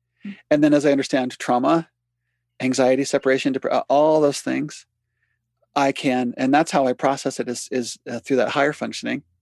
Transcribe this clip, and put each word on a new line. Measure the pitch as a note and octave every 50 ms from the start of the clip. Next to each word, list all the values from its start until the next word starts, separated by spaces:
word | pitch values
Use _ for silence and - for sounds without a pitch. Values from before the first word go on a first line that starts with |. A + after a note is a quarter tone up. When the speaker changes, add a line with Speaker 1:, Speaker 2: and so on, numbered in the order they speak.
| _ _ _ _ -
Speaker 1:
Mm. | G#3 G3 - _ _
Speaker 2:
And | D3+ D3 D3+
then | D3+ D3
as | D3 C#3
I | D3+
understand | C#3 C#3 C3+ - - C3 B2+ B2+ -
trauma, | - - - B2 B2 C3 D3 D#3+ E3 E3 - _ _ _ _ _ _ _ _ _ _ _ _ _ -
anxiety, | C3 B2+ B2+ C3 C3 B2+ C3 C3 C#3
separation, | - - C#3 - C3+ C3 C3 - C#3+ C3
dep-, | C3 -
uh, | - - B2+ - -
all | C3+ C#3+ D3+ D#3 D#3 D#3
those | D3+ C#3+ C#3 -
things, | - C3+ C3 C3+ D3 D3+ - - - _ _ _ _ _ _ _ _ _ _ _ _ _ _ _ _ _ _
I | C#3+ C#3 C#3
can, | C3+ - - C#3 B2 B2 A#2+ A#2+ -
and | - C3 C3 C#3
that's | D3 E3 -
how | - D3 C3+
I | B2+ B2
process | - - C#3 C#3 C3+ - C#3 - -
it | A#2 A#2+
is, | A#2+ - - -
is, | - B2+ A#2+ A2+ - - _ -
uh, | A#2+ A#2
through | - - C#3
that | B2 A2 -
higher | - D3 C#3 D3 D3
functioning. | - - A2+ - - - - B2+ C#3 - _ _ _